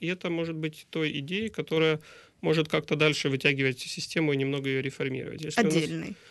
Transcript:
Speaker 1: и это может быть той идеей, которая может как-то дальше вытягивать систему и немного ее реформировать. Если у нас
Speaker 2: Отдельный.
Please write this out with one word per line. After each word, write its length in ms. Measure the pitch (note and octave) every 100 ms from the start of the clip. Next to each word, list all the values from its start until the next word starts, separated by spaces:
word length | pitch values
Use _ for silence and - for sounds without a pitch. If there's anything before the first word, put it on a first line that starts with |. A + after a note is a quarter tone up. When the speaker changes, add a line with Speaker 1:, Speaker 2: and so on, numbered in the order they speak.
Speaker 1:
и 60 | D#3+
это 220 | F3+ F3+
может 260 | E3+ E3 D#3+
быть 300 | D#3 D#3 -
той 200 | F3 D3+ C#3+
идеей, 280 | C#3 G3 A3
которая 520 | G3+ D3 D#3+ D#3+ D3+ - - - -
может 280 | E3 D#3+ D#3
как-то 280 | D#3 - D3+
дальше 320 | D3+ C#3+ C#3+
вытягивать 500 | C3+ D3 C3+ C3+ A#2+
систему 540 | - - - F3 D#3
и 40 | C#3
немного 320 | C3+ C#3 C3+
ее 140 | C3+
реформировать. 640 | C3+ - C#3 C3 - -
Если 160 | D#3 D#3
у 40 |
нас 100 | A3+ D#3+
Speaker 2:
Отдельный. 380 | D#3 E3 E3 - -